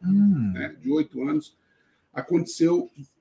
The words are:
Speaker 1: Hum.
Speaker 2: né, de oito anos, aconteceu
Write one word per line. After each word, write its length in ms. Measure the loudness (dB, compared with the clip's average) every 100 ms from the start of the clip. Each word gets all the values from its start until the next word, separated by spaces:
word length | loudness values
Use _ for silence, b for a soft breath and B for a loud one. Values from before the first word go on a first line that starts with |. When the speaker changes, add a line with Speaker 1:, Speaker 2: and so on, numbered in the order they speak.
Speaker 1:
Hum. 500 | 0 4 4 4 0
Speaker 2:
né, 200 | -4 -8 -8
de 80 | -2
oito 320 | -2 -2 -4
anos, 320 | -4 -4 -4 _ _ _ _ _ _
aconteceu 760 | -12 -2 -2 -2 0 2 2 -2 -12 -20 _